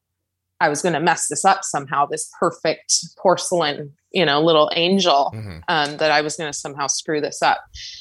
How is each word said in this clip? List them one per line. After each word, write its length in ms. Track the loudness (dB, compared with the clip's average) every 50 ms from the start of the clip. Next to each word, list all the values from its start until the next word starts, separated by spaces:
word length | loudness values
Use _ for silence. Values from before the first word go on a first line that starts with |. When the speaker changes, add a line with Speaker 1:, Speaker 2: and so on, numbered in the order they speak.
| _ _ _ _ _ _ _ _ _ _ _ 0
Speaker 1:
I 80 | 0 0
was 120 | 0 0 0
gonna 160 | 0 0 0
mess 300 | 2 0 0 0 -2 -4
this 160 | -2 2 2
up 180 | 2 2 2 0
somehow, 420 | -4 -6 -6 -4 -2 0 0 0
this 240 | 0 -2 -6 -8 -8 -4 -2
perfect 560 | -2 -2 -2 -2 -2 -4 -4 -4 -2 -2 -2 -2 -2 -4 -6 0
porcelain, 760 | 2 4 4 2 2 -2 0 0 0 0 -2 -6 -10 -14 -16 _ _ _
you 140 | -2 0 0
know, 140 | 2 2 4 4
little 260 | 6 6 6 4 4 2
angel, 560 | 0 0 2 2 2 2 4 4 2 2 0 -4
Speaker 2:
Mm-hmm. 260 | -8 -12 -12 -14 -10 -6 -2
Speaker 1:
um, 280 | -2 0 0 -2 -2 -2
that 140 | 0 2
I 80 | 2 2
was 140 | 0 -2 -4
gonna 180 | -6 -8 -8 -8
somehow 340 | -8 -10 -10 -8 -6 -4 -4
screw 340 | -4 -4 -4 -4 -4 -2
this 200 | -2 -4 -4 0
up. 200 | 0 0 0 0 -2 -10 -18 -16 -16 -16 -16 -18